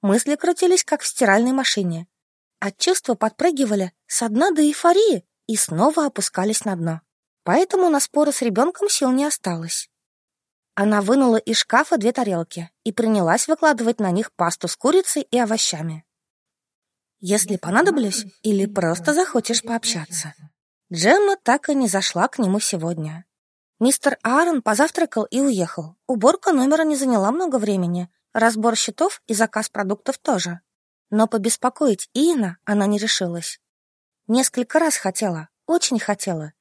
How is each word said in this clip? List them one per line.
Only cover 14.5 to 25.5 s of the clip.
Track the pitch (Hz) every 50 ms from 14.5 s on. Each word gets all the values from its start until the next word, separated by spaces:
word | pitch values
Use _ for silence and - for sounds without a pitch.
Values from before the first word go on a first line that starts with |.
| 175 - - 175
с | -
курицей | - - 247 311 381 359 - - 302
и | 269 _ - 240
овощами. | 240 208 220 220 - - - 156 156 165 160 156 - _ _ _ _ _ _ _ _ _ _ _ _ _ _ _ _ _ _ _ _ _ _ _
«Если | - 180 202 214 - - 214
понадоблюсь | 180 - - 185 226 320 392 349 302 240 202 190 - 214 196 _ _
или | _ 214 214 196 196
просто | 208 208 202 180 165 165 170 170 - 302
захочешь | 311 370 370 - 247 220 - 233 233 -
пообщаться». | 233 233 233 - 226 226 180 156 - 180 165 151 156 147 _ - - _ _ _ _ _ _ _ _
Джемма | 180 165 160 202 285 392 415 392 392 392
так | _ - 240 294 - -
и | 294
не | 277 262 220
зашла | 180 196 190 - - 175 185 262
к | - -
нему | 247 185 185 214
сегодня. | 214 - - 180 160 165 175 160 156 156 156 165 185 _ _ _ _ _ _ _ _ _ _ _
Мистер | 220 247 277 - - 285 254 -
Аарон | _ 226 254 285 330 349 330 277
позавтракал | 220 - 214 208 285 330 - - 339 - - 226 214
и | - - 247
уехал. | 277 277